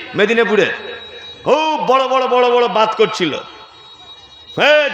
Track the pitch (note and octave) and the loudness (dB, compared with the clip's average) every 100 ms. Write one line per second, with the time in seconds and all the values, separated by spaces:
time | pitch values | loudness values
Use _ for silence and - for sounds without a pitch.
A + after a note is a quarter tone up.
0 | - - G#3 A#3 G#3 G#3 C#3 - - - | -8 -2 0 2 2 2 0 -4 -12 -16
1 | - - - - - D4 D#4 D4 A3 C4 | -18 -20 -20 -8 0 0 0 -2 2 2
2 | C4 C4 B3+ B3 B3 A#3+ A#3 G3 A3 A3 | 2 0 0 2 2 2 2 0 0 2
3 | G#3+ - D#3+ B2 - - - - - - | 0 0 -4 -4 -10 -20 -20 -20 -20 -20
4 | - - - - - - C4 D4+ C#4+ | -20 -20 -20 -20 -12 -2 2 2 2